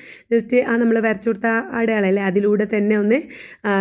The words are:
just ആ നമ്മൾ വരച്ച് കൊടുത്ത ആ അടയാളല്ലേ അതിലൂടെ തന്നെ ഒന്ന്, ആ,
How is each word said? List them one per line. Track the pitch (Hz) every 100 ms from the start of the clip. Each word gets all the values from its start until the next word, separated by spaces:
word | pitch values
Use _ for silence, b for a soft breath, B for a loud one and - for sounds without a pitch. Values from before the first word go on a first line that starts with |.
| B B -
just | 233 226 247 -
ആ | 233
നമ്മൾ | 233 226
വരച്ച് | 220 214 233
കൊടുത്ത | 208 226
ആ | 226 370 233
അടയാളല്ലേ | 226 214 190 196
അതിലൂടെ | 196 190 208 208 208 214
തന്നെ | 208 214
ഒന്ന്, | 208 269 - B B B 208
ആ, | 196